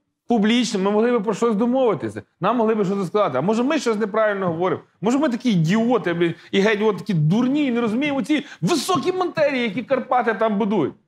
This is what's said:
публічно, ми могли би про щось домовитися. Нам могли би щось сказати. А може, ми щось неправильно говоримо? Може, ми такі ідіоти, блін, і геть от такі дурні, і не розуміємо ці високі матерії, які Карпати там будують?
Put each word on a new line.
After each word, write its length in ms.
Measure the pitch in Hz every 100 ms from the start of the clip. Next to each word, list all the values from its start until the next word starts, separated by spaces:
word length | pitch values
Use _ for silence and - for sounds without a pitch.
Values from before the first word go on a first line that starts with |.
| _ _ -
публічно, 520 | 233 214 240 226 196
ми 120 | 196
могли 200 | 208 240
би 80 | 247
про 140 | 202
щось 220 | 196 233 202
домовитися. 680 | 240 262 247 160 110 104 - -
Нам 160 | 185 240
могли 180 | 220 220
би 100 | 185
щось 220 | 196 175
сказати. 300 | 208 190 127
А 40 |
може, 220 | 175 226
ми 160 | 254 311
щось 180 | 240 214
неправильно 500 | 214 220 214 196 185
говоримо? 340 | 165 185 123 - _
Може, 160 | 202 269
ми 120 | 302
такі 220 | 220 254
ідіоти, 600 | 185 156 220 233 233 175
блін, 200 | 170 170 160 -
і 80 | 196
геть 220 | 208 208
от 160 | 220 185
такі 160 | 165
дурні, 520 | 170 151 214 254 294 277
і 60 |
не 100 | 233
розуміємо 400 | 233 233 294 269
ці 240 | 196 302 - -
високі 500 | 170 320 285 349 269
матерії, 520 | 370 359 - 294 262
які 200 | 233 226
Карпати 500 | 214 262 - 254 226
там 240 | 214 226 202
будують? 360 | 214 208 120 -